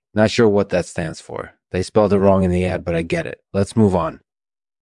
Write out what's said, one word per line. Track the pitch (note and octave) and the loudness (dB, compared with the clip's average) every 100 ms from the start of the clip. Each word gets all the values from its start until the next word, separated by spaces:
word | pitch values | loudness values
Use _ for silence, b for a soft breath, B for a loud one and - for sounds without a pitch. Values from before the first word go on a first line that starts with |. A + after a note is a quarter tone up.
| _ | _
Not | G#2 A2 | 0 0
sure | - A2 | 4 2
what | G2+ G2 | 2 0
that | F2+ - | -2 -4
stands | - E2 - | -8 -8 -10
for. | - - - _ _ | -14 -14 -14 _ _
They | F#2 | -6
spelled | - A2 G2+ | -2 2 2
it | G2 | 4
wrong | G2 F#2+ | 4 4
in | F#2 | 2
the | F2+ | 0
ad, | F2+ F2 | -2 -4
but | F2 E2+ | -4 -4
I | |
get | E2 E2+ - | -4 -6 -8
it. | - _ | -12 _
Let's | F#2+ G2+ A3+ | -4 -2 2
move | G#3 | 2
on. | F2+ D#2+ - _ _ _ _ _ _ | 2 -2 -8 _ _ _ _ _ _